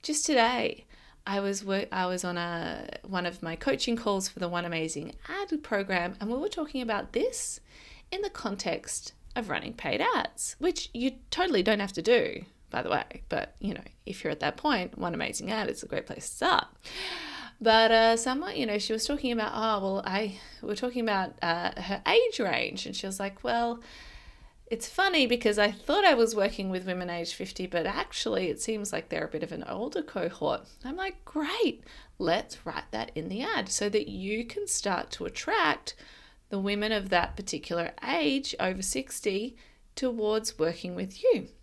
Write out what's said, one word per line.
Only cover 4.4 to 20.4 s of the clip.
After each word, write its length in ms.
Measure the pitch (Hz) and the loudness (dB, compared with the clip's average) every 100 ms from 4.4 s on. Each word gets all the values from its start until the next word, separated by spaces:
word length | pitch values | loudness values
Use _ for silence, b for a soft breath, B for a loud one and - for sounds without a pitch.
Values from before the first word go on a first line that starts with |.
| 175 | -2
One 160 | 175 | -2
Amazing 520 | 175 165 160 156 160 - - | -2 -2 -2 -4 -8 -12 -8
Ad 360 | 381 392 302 | -6 -2 -4
program, 520 | - 202 196 185 175 - | 0 -2 0 0 0 -4
and 80 | 202 | -4
we 80 | 247 | -2
were 120 | 381 | -2
talking 340 | 359 302 262 | -4 -4 -4
about 300 | 233 208 - | -2 -2 0
this 460 | 240 466 - - - B B B B - | 0 0 -2 -6 -8 B B B B -10
in 100 | 381 | -4
the 80 | 403 | -4
context 840 | 403 214 202 - 156 - - - - - - | -4 -6 -2 -2 -2 -4 -8 -8 -18 -8 -6
of 140 | 214 | -2
running 240 | 117 - | -2 -4
paid 280 | - 147 - | -6 -2 2
ads, 540 | 466 381 - - - - | 2 2 -2 -4 -8 -2
which 320 | 330 - - | -2 -2 -6
you 200 | 233 254 - - | -2 -2 -2 -8
totally 320 | - 359 220 | 0 2 4
don't 160 | 196 208 | 4 2
have 140 | 202 | 0
to 100 | 170 | -2
do, 420 | 190 240 - - - _ - | 4 6 4 -4 -12 _ -6
by 140 | - | -4
the 80 | - | 0
way. 320 | - - - - | 0 0 -10 -4
But, 280 | - - - | -4 -4 -6
you 140 | 196 | -6
know, 80 | - - - - | -6 -10 -16 -12
if 180 | 185 | -6
you're 60 | 156 | -4
at 100 | - | -2
that 140 | 151 - | -4 0
point, 440 | 302 233 180 - | 0 0 -2 -4
One 160 | 175 160 | -4 -2
Amazing 340 | - - - | -4 -4 -4
Ad 180 | 220 208 | -2 -2
is 140 | - | -4
a 60 | - | -4
great 180 | - - | -6 -6
place 240 | - - | -10 -10
to 60 | - | -2
start. 320 | 240 - - - B B B B B B B - | 4 4 2 -12 B B B B B B B 2
But, 300 | 226 220 226 | 8 8 10
uh, 280 | 226 226 226 | 10 8 6
someone, 380 | 233 262 349 - | 2 -2 -4 -2
you 120 | 233 | 0
know, 100 | 208 | 0
she 160 | 202 | 0
was 140 | 220 - | -2 0
talking 240 | 294 262 | 0 0
about, 220 | 233 214 226 | 0 0 2
"Oh, 260 | 220 214 | 2 4
well, 220 | 190 196 - | 2 0 0
I, 320 | 190 214 190 | 0 0 -4